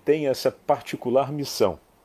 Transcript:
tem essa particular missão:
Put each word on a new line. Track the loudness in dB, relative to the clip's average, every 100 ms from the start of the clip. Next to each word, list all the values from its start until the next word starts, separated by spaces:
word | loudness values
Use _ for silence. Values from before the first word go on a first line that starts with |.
tem | 0 2 0
essa | 0 -2
particular | -2 -2 -2 -4 -8 0 0 0
missão: | -4 -6 0 0 0 _ _